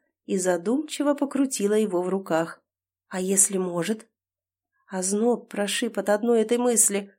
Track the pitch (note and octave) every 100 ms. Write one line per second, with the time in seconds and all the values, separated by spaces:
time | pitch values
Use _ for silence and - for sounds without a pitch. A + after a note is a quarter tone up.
0 | _ _ - G3 F3+ F3 E3+ C4 D4+ -
1 | C#4+ C#4+ C#4 C4+ C4+ - G3+ G#3+ G#3+ F3
2 | F3+ F#3+ G3 D#3+ E3+ - _ _ _ _
3 | _ F#3 F#3 F#3+ - F#3+ F#3 F3 E3+ A3
4 | - _ _ _ _ _ _ _ _ F#3+
5 | F#3 G#3 A#3 A3 - G3+ G3+ - A3+ A3
6 | G3 G3+ A#3 A#3 A3 A#3+ B3 A3+ - G3+
7 | G3+